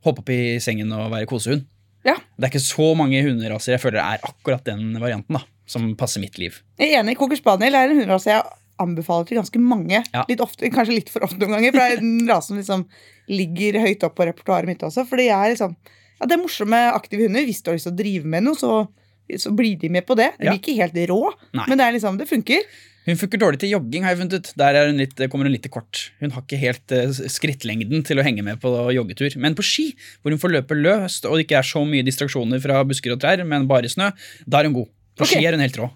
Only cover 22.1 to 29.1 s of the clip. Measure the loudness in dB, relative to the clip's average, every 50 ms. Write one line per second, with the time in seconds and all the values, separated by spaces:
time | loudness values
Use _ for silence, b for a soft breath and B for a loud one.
22.1 | -4 -4 -4 -2 -2 -2 0 0 0 0 0 b b b b b b b b -2
23.1 | -2 -2 -2 -4 0 2 2 2 2 2 -2 -2 0 -2 -2 -4 -4 -2 0 0
24.1 | 0 0 -2 -4 -4 -6 -6 -8 -2 2 4 6 6 6 4 4 4 2 0 -2
25.1 | -2 -4 -4 -2 0 0 0 2 0 0 -4 -8 -10 -10 -10 _ -10 -10 -10 -10
26.1 | _ _ -8 -6 -6 -8 -10 -8 -4 -2 0 -2 -2 -2 _ -2 0 0 2 0
27.1 | -2 -4 -6 -8 -6 -4 -4 -4 -4 -4 -6 -6 -4 -4 -2 -2 -2 -2 -2 0
28.1 | 0 2 2 0 0 -2 -4 -6 -8 -4 -2 -2 -2 0 0 0 0 0 -2 -4